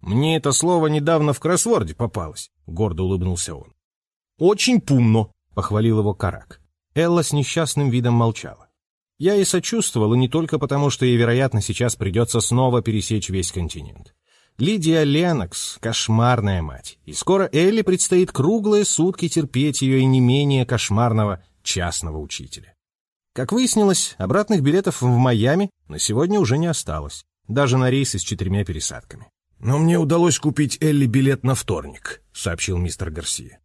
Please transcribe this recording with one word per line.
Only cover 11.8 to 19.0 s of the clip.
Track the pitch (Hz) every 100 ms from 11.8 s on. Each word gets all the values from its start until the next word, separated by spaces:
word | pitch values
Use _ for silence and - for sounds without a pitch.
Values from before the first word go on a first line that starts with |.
| 120 -
придется | 101 92 117 117
снова | - 123 131 123
пересечь | 107 107 - 110 -
весь | 95 90
континент. | 95 82 - 65 - - _ _ _ _ -
Лидия | 143 214 160 165
Леннокс — | 151 147 175 156 90 - - -
кошмарная | 113 113 - 113 120 123 101 95
мать, | 78 65 - - -
и |
скоро | 123 - 190 190
Элли | 147 180 220
предстоит | 196 180 - 180 180
круглые | - 139 226 208 208 202
сутки | -